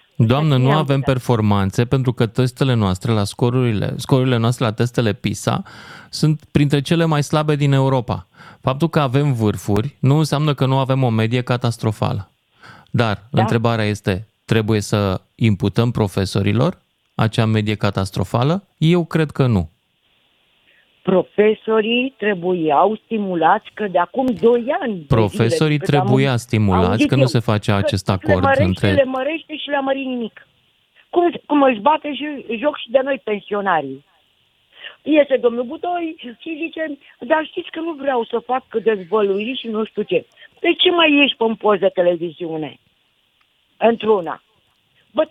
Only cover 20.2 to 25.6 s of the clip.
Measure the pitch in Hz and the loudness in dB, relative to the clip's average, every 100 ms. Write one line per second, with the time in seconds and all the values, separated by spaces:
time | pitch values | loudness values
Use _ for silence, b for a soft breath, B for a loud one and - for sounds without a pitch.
20.2 | _ _ _ _ _ b b _ - 185 | _ _ _ _ _ b b _ 0 0
21.2 | 160 - 214 214 - 220 214 240 262 - | 2 2 2 2 0 0 0 0 -2 -4
22.2 | 208 185 175 180 156 143 190 220 - 226 | -4 -2 -2 -2 2 2 2 0 -6 -6
23.2 | 196 175 156 208 - - 208 175 - 240 | -4 0 2 2 -2 -10 -4 -2 -2 -2
24.2 | 254 185 226 240 233 339 277 190 151 117 | -2 2 2 2 0 -4 -4 -6 0 2
25.2 | 104 107 117 160 | 2 2 0 2